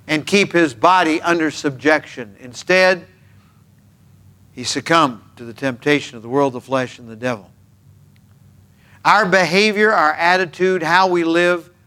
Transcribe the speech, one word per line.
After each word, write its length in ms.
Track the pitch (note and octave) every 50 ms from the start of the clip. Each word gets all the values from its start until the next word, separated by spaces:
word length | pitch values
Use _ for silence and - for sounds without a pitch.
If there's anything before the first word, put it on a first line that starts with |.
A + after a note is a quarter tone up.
| _
and 180 | - D3+ D#3 -
keep 280 | - G3 G3+ F#3+ - -
his 200 | E3+ E3+ D3 A#2+
body 480 | A2 D3+ E3+ F#3 F#3 F3 D#3+ D#3 E3
under 300 | - E3+ E3+ E3+ D#3+ D3+
subjection. 840 | - - - D3+ C3+ A#2+ A2+ D3 D#3 D3 - - - C3 A#2 G#2 G2 G#2
Instead, 680 | B2+ B2+ A2 - - - F3+ F#3 F#3 F#3 F#3+ F3 E3 - _ _ _ _ _ - _ _ _ _ _ _ _ _ _ _ _ _ _ _ _ _ _ - _ _ _ _ _
he 100 | B2 A#2+
succumbed 580 | - - C#3+ - - E3 E3 D#3 C3+ A#2 G2 - - _
to 100 | - A#2+
the 80 | A#2 A2+
temptation 640 | - C#3+ C3+ B2 A#2 - D3 D3 C#3 - - -
of 60 | A#2 G#2+
the 60 | A#2
world, 240 | B2+ C#3+ C#3+ C#3 A#2+
the 80 | B2
flesh, 360 | G#2+ B2 C3 C3 B2+ A#2 -
and 100 | - B2
the 80 | A2+ A2+
devil. 360 | A2 A#2+ B2+ A#2+ G2+ F#2 - _ _ _ _ _ _ _ - - _ _ _ _ _ _ _ _ _ _ _ _ _ _ _ _ _ _ _ - - -
Our 220 | D#3 F3+ G3+ G#3+
behavior, 640 | F3+ F3+ F#3+ F3+ D3+ E3+ G3 G#3+ G#3+ G3+ G#3 G#3+ A3 A3
our 200 | F#3 D#3 D3+ D#3
attitude, 680 | D#3+ E3+ F3 F#3 F#3 F#3 D#3 - - F#3 F#3 F#3 F3+
how 260 | D#3+ D#3 E3+ F#3 F#3+
we 160 | F#3+ F3+ F3 E3
live 460 | E3 E3 E3+ F3 F3 F3+ E3+ D#3+ - _ _ _